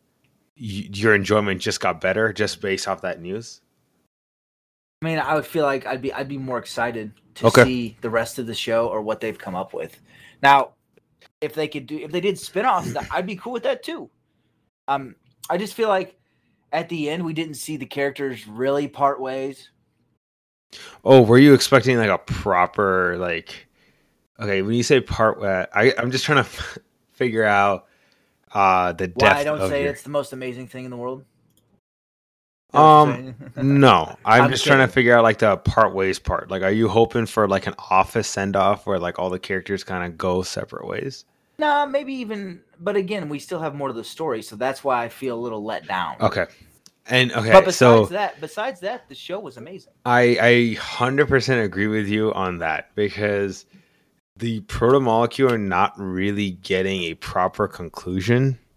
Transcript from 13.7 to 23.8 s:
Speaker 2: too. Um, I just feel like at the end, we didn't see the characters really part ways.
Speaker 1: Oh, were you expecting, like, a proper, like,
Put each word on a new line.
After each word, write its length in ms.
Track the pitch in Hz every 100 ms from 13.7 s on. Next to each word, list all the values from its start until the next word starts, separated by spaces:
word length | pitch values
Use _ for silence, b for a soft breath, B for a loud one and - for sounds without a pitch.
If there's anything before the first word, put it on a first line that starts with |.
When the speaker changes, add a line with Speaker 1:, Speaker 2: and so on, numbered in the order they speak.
| 254
Speaker 2:
too. 260 | - 320 127 _ _ _ _ _ _ _ -
Um, 280 | 139 127 - _ _ -
I 80 | 175
just 160 | 214
feel 160 | - 220
like 280 | 190 - _ _ _ _ _ _
at 180 | 156 165
the 200 | 170 147
end, 140 | 165
we 100 | 165
didn't 200 | 160 160 135
see 220 | - 147
the 80 | 123
characters 600 | 143 139 139 139 113 107
really 400 | 110 131 143 143
part 320 | - 139 131
ways. 480 | 131 135 135 131 - _ _ _ _ _ _ _ _ _ _ B B B 135
Speaker 1:
Oh, 160 | 135
were 160 | 110 123
you 160 | 143
expecting, 440 | 131 - 135 127 123
like, 120 | 107
a 80 | 87
proper, 960 | - 85 101 90 90 - 98 92 90 87
like, 500 | 90 82 - - - _